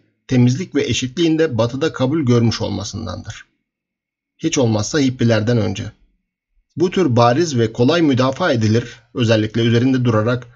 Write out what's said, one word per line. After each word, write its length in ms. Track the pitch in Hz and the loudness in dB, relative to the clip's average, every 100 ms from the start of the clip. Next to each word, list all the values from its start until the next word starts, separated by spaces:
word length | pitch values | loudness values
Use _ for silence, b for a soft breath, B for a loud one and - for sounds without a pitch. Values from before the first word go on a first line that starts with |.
| _ _ - | _ _ -2
temizlik 460 | 127 123 139 185 | 2 4 2 -2
ve 100 | 143 | -2
eşitliğin 540 | - 123 127 151 165 160 | -2 -2 -4 -2 0 2
de 200 | 160 110 | 0 0
Batı'da 340 | 120 131 160 | -2 -2 -4
kabul 280 | - 131 165 | -2 -2 0
görmüş 400 | 123 120 113 - | 2 2 2 0
olmasındandır. 840 | 98 98 98 101 92 95 95 - - _ _ _ _ _ _ _ _ _ | -4 -6 -8 -10 -10 -10 -14 -16 -20 _ _ _ _ _ _ _ _ _
Hiç 200 | 160 160 | -4 0
olmazsa 400 | 117 107 104 160 | 0 0 -2 0
Hippilerden 600 | 135 127 117 110 107 120 | 0 0 0 2 2 0
önce. 340 | 101 98 104 - _ _ _ _ _ _ _ - | 0 -4 -10 -16 _ _ _ _ _ _ _ -4
Bu 140 | 180 | -2
tür 260 | 190 160 120 | 0 2 4
bariz 420 | 120 131 175 120 | 4 2 0 0
ve 140 | 113 | 0
kolay 300 | - 240 170 | 0 2 2
müdafaa 500 | 156 123 131 - 180 | 2 2 0 0 -2
edilir, 440 | 123 107 113 - - _ | 0 2 0 -2 -10 _
özellikle 480 | - 113 113 107 113 | -2 0 2 0 0
üzerinde 420 | 117 117 131 127 | 0 2 2 0
durarak 420 | 123 107 110 123 - | 0 0 0 -4 -8